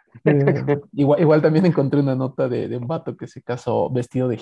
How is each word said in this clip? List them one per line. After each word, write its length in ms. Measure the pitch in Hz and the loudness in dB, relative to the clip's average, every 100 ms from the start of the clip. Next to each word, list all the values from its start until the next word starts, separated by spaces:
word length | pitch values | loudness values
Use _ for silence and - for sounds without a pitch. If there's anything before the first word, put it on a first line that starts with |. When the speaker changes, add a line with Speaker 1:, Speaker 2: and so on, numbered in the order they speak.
| _ - | _ -4
Speaker 1:
Eh, 100 | 151 | 0
Speaker 2:
<laughs> 560 | 143 139 135 135 143 - | 2 2 0 -2 -4 -4
Speaker 1:
igual, 280 | 143 143 160 | 0 2 4
igual 200 | 156 156 | 4 4
también 260 | 156 156 180 | 4 4 2
encontré 340 | 147 135 143 | 2 0 0
una 160 | 139 131 | 0 -2
nota 320 | 131 - 131 | -4 -4 -4
de, 180 | 117 104 | -2 -4
de 80 | 123 | -8
un 120 | 120 | -6
vato 280 | 165 135 - | -8 -8 -12
que 120 | 117 | -16
se 140 | - | -14
casó 480 | - 123 120 110 90 | -10 -8 -2 -2 0
vestido 360 | 127 123 131 127 | -2 -4 -4 -2
de 120 | 113 | -4